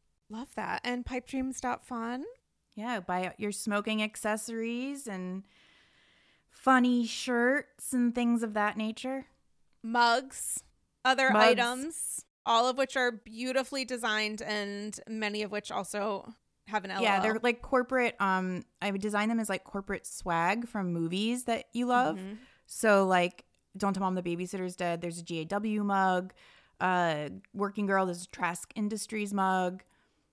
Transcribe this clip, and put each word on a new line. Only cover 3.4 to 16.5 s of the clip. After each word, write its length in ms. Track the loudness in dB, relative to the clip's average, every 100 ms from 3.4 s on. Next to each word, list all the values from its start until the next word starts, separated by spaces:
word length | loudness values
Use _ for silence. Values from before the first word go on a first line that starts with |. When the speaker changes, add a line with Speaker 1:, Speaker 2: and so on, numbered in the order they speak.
| -6
Speaker 2:
smoking 500 | -4 -2 -2 0 -2
accessories 1040 | -2 -4 -4 -4 -4 -6 -4 -4 -6 -8 -8
and 340 | -8 -6 -8 -12 _ _ _ _ _ _ _ _ _ _
funny 540 | -2 4 6 6 4 0
shirts 840 | -4 -2 2 2 2 -2 _ -4
and 220 | 0 2
things 280 | 2 2 2
of 120 | 0
that 220 | 0 -2 -2
nature. 500 | -6 -6 -6 -6 -8 _ _ _ _ _
Speaker 1:
Mugs, 800 | -4 4 6 4 0 -8 -6 -6 -8 _ _ _
other 260 | 2 4 6
Speaker 2:
Mugs. 140 | 8
Speaker 1:
items, 800 | 8 6 2 0 -6 -6 -6 -8 -12 _
all 240 | 2 4 4
of 80 | 2
which 200 | 0 2
are 140 | 0
beautifully 720 | -2 -14 -6 -2 0 0 -4
designed 580 | -4 -2 0 0 0 -4
and 560 | -4 -4 -4 -6 -8 -10 -10
many 340 | -4 -4 -2
of 80 | -4
which 220 | -4 -4
also 600 | -6 -4 -4 -4 -4 -8 -20 _